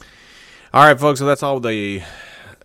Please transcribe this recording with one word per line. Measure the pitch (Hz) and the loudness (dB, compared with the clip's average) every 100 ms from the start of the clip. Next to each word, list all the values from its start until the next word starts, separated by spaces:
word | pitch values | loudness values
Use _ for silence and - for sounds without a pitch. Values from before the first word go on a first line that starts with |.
| - _ - - - - _ | -20 _ -20 -20 -20 -20 _
All | 131 | 4
right, | 151 131 | 4 4
folks, | 147 135 | 0 -2
so | 139 | -2
that's | 139 | -2
all | 143 131 | -2 -4
the, | 117 107 101 98 - - - - - - | -4 -4 -6 -8 -12 -20 -20 -20 -20 -20